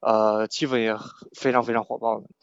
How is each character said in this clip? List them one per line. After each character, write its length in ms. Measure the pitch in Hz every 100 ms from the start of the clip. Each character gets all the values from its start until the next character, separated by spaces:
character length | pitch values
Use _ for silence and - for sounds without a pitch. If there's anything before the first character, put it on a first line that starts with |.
呃， 460 | - 110 107 107 110
气 200 | - 147
氛 120 | 127
也 160 | 113 107 - - - -
非 140 | 135
常 120 | 123
非 100 | 117
常 100 | 117
火 140 | 107 123
爆 220 | 117 110
的， 60 | 101 _